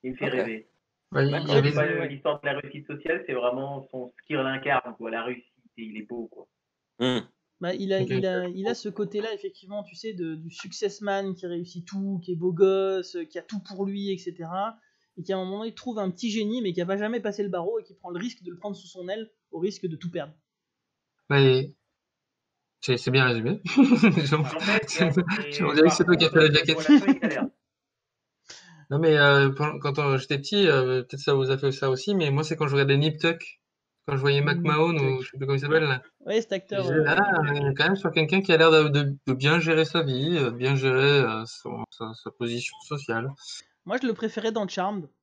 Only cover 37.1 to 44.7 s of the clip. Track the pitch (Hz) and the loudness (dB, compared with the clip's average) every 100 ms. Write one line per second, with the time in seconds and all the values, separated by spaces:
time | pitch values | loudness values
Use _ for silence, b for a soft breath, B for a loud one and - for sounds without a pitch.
37.1 | 165 - 175 147 143 143 135 156 196 175 | 2 2 2 0 0 0 2 2 2 0
38.1 | 160 151 190 190 160 165 160 151 143 143 | 0 2 0 4 6 8 8 6 2 0
39.1 | 139 - 127 143 165 160 160 156 170 147 | -4 -4 0 2 2 2 2 2 0 0
40.1 | 127 147 175 127 120 127 139 135 131 139 | -2 0 0 0 -2 0 2 2 4 6
41.1 | 143 120 110 113 - 120 117 113 - 110 | 4 2 -2 -8 -12 -10 -10 -10 -12 -12
42.1 | 113 - - 120 120 123 - - 147 139 | -12 -16 -8 -6 -4 -8 -14 -12 -12 -6
43.1 | 113 127 139 B B B B - 233 254 | -4 -4 -10 B B B B -8 -4 -4
44.1 | 214 220 - 220 220 - | -4 -6 -4 -6 -4 -6